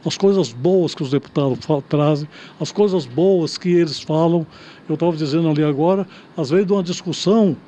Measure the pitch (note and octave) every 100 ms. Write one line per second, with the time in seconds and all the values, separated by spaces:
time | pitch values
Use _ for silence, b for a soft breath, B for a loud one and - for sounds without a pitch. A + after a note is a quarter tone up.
0 | D#3+ - G3 G3 D3+ B2 D#3 F#3+ D#3+ -
1 | C#3 C#3 - - C#3 A#2+ - D3+ - D3
2 | D3 D3+ D3 B B B D3+ - G#3 F#3
3 | C3 B2 F#3 F#3+ D#3 - F3+ F3 E3 C#3
4 | - D#3 E3 E3+ D#3 B B B - D3+
5 | E3+ D#3 D3+ D#3 E3 D3+ D3+ C#3 E3 F#3+
6 | F#3+ B B - C3+ F3 G3 G3+ F3 -
7 | - - E3+ A3+ G#3 C3+